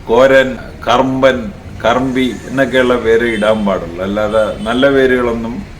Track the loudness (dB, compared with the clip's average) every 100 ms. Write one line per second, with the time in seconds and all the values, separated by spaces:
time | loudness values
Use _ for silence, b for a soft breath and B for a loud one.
0 | 0 4 6 6 4 -4 -12 -10 -2 0
1 | 0 2 2 2 -6 -12 -16 -4 -2 0
2 | 0 -2 -2 -4 -8 -2 0 2 2 2
3 | 2 2 2 0 0 0 0 -2 -4 -6
4 | -4 -2 0 0 0 -2 -4 0 2 4
5 | 2 2 0 -2 -6 -8 -12 -12